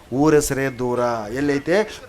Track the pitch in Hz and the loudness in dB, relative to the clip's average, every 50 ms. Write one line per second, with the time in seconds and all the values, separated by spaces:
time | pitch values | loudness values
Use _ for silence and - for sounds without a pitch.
0 | - - 120 131 143 156 151 147 143 - 143 131 135 135 127 113 127 123 120 120 | -12 -6 -2 2 4 6 6 4 4 2 0 -2 -2 -4 -4 -4 -4 -2 0 0
1 | 120 120 117 113 107 104 113 135 143 143 139 143 139 156 170 202 220 214 - - | 0 0 0 -2 -4 -6 -6 -2 -2 0 0 -2 0 0 0 0 0 -2 -6 -12
2 | - | -6